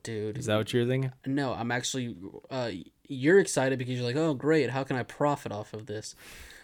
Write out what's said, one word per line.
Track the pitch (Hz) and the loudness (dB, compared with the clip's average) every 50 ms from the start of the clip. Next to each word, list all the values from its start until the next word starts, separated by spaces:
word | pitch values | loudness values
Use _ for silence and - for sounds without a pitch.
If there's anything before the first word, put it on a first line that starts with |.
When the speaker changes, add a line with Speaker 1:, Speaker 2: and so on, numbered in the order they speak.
| - | -10
Speaker 1:
dude. | - 113 107 107 107 107 - | -8 -6 -4 -4 -4 -6 -4
Speaker 2:
Is | - | -2
that | 110 107 | 0 2
what | 107 107 - - | 2 2 2 2
you're | 123 120 | 2 2
thinking? | 120 127 131 135 131 - _ - | 2 2 0 0 -2 -4 _ -6
Speaker 1:
No, | 135 135 143 139 127 101 | -2 -2 0 0 0 -2
I'm | 85 117 117 | -2 -2 -2
actually, | 120 123 120 - - 131 123 117 110 85 95 - - - - - | -2 -2 -2 -2 -4 -4 -4 -6 -6 -10 -12 -14 -14 -14 -12 -8
uh, | 131 131 123 113 95 90 - - _ _ _ - | -6 -4 -4 -4 -4 -8 -10 -14 _ _ _ -10
you're | 139 127 127 151 185 202 | -6 0 4 8 8 8
excited | 185 - - 143 131 131 135 123 | 8 6 2 2 2 2 2 0
because | 127 123 127 | -2 -4 -4
you're | 123 123 | -2 -2
like, | 120 123 | 0 0
"Oh, | 151 160 165 143 | 2 2 2 0
great, | 123 135 147 160 156 135 113 | 0 2 4 4 4 4 2
how | 127 135 139 | 0 -2 -2
can | - 139 | -2 -2
I | 127 113 | -2 -4
profit | - - - 147 147 143 - - 113 104 | -4 -2 0 2 2 2 0 -4 -6 -8
off | 104 107 - - | -8 -8 -10 -10
of | 107 107 | -12 -10
this?" | - 107 107 - - - - - - - - - - - - | -8 -8 -8 -8 -10 -14 -16 -18 -20 -18 -18 -18 -18 -20 -20